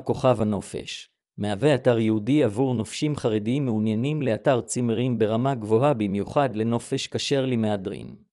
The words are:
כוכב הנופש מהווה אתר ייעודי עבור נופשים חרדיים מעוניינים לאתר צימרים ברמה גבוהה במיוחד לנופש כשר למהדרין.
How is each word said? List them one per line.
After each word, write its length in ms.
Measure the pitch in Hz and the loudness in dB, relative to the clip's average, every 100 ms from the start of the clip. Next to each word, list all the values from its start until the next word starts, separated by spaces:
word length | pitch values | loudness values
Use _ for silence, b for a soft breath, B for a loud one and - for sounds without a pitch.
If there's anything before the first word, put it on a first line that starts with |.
כוכב 320 | - 113 131 123 | 0 2 4 4
הנופש 720 | 107 98 - - - - - _ _ - | 2 -2 -4 -10 -10 -12 -16 _ _ -6
מהווה 360 | 104 98 143 | -4 0 2
אתר 240 | 131 127 117 | 4 4 2
ייעודי 460 | 110 110 104 147 | 2 0 2 2
עבור 300 | 120 104 135 | 2 0 0
נופשים 420 | 120 104 - 151 147 | 0 -4 -2 -2 0
חרדיים 480 | 123 107 107 139 | 0 0 0 -2
מעוניינים 580 | 135 110 110 107 135 156 | 0 0 0 0 -2 -2
לאתר 380 | 127 107 - 117 | -2 0 2 0
צימרים 580 | - 123 120 113 127 117 | 0 -2 0 0 0 2
ברמה 360 | 107 113 127 | 0 2 0
גבוהה 400 | 127 107 110 143 | -2 2 2 4
במיוחד 600 | 123 104 101 98 147 139 107 | 2 0 -2 -2 0 0 0
לנופש 500 | 113 117 - 135 - | 0 -2 -2 -6 -4
כשר 400 | 113 - 139 131 | -4 -2 0 0
למהדרין. 680 | 120 110 104 95 67 55 - _ | 0 0 -2 -4 -10 -12 -16 _